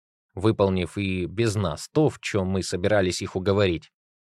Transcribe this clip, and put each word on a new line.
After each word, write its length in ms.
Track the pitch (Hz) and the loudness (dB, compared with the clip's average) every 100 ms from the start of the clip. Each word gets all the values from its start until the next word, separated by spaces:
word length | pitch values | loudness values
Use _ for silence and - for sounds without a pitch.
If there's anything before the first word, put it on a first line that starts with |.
| _ _ _ | _ _ _
выполнив 640 | - 104 110 98 92 87 - | -2 0 4 4 2 -2 -4
и 280 | 98 92 87 | -4 -2 -4
без 300 | 92 117 104 | -2 -2 0
нас 340 | 92 76 - | -2 -4 -4
то, 160 | - 151 | 2 2
в 140 | - | 0
чём 260 | - 104 92 | -4 -2 0
мы 160 | 95 | -2
собирались 580 | 87 90 98 104 92 - | -2 -2 2 2 2 0
их 140 | 95 95 | -4 -4
уговорить. 540 | 92 98 98 82 - _ _ _ _ | 0 2 2 0 -6 _ _ _ _